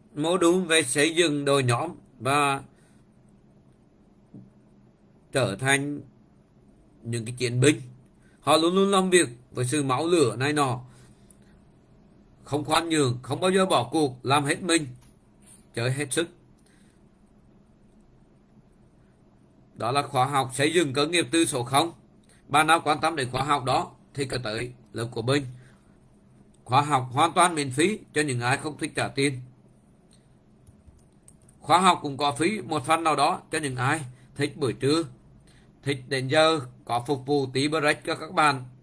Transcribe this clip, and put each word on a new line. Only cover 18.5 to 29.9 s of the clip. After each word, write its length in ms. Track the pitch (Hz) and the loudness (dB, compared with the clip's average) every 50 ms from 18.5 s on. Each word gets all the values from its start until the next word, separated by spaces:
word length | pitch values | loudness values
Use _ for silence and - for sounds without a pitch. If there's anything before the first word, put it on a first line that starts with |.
| _ _ _ _ _ _ _ _ _ _ _ _ _ _ _ _ _ _ _ _ _ _ _ _ - | _ _ _ _ _ _ _ _ _ _ _ _ _ _ _ _ _ _ _ _ _ _ _ _ -12
Đó 160 | - 107 117 | -8 -4 -2
là 100 | 131 143 | -2 -2
khóa 240 | 139 131 - 127 127 | -2 -2 0 0 0
học 260 | 131 147 135 135 127 - | 2 2 0 -2 -2 -2
xây 200 | - 139 160 160 | -2 0 0 2
dựng 200 | 175 170 143 123 | 2 0 0 0
cơ 140 | 143 147 156 | -2 -2 0
nghiệp 200 | 175 175 156 127 | 0 -2 -2 0
từ 140 | 160 165 165 | 0 0 0
số 180 | 156 - 127 120 | 0 0 -4 -2
không. 280 | 123 135 139 160 170 - - - _ _ _ _ _ - _ _ - | 2 2 2 2 2 -2 -12 -20 _ _ _ _ _ -20 _ _ 0
Bạn 200 | 131 147 156 156 | 2 2 4 4
nào 140 | 160 165 160 | 4 2 2
quan 180 | 147 151 143 | 2 0 0
tâm 140 | 156 160 165 | 0 -2 -2
đến 140 | 160 131 123 | -2 -4 -4
khóa 120 | 127 131 131 | -2 -2 0
học 200 | 147 143 143 127 | 0 0 0 0
đó 280 | 127 131 - 180 - - - _ _ - | 0 -2 -2 -2 -4 -10 -20 _ _ -8
thì 120 | - 143 | -8 -6
cứ 120 | 127 - 123 | -6 -6 -6
tới 340 | 123 110 107 113 123 127 127 - - - - | -6 -6 -6 -6 -8 -8 -10 -16 -20 -14 -10
lớp 140 | 113 117 120 | -8 -8 -6
của 100 | - 120 | -6 -4
mình. 240 | 110 120 135 147 143 127 - - - - - - _ _ _ _ _ _ _ _ _ _ _ - - _ _ _ - | -2 0 0 0 0 -4 -12 -16 -20 -20 -20 -20 _ _ _ _ _ _ _ _ _ _ _ -20 -20 _ _ _ -6
Khóa 180 | - 120 135 | 0 0 0
học 280 | 147 151 147 131 123 123 | 2 2 0 -2 -2 -2
hoàn 220 | 120 135 156 165 151 | 0 0 2 2 4
toàn 220 | 185 175 180 170 | 4 2 2 2
miễn 160 | 151 143 139 | 0 -4 -4
phí 280 | 123 135 160 190 220 214 - - - | 0 0 0 0 0 -2 -8 -6 -4
cho 80 | 151 | -2
những 200 | 151 147 127 120 | -2 -2 -2 -2
ai 160 | 120 123 135 139 | -2 -2 -2 -2
không 200 | - 156 147 - | -4 -8 -8 -8
thích 140 | 160 151 - | -8 -6 -4
trả 120 | - 120 104 | -4 -4 -4
tiền. 320 | - - 139 143 131 123 - - - _ - - _ _ _ _ | -2 -2 -2 -2 -2 -4 -10 -16 -20 _ -20 -20 _ _ _ _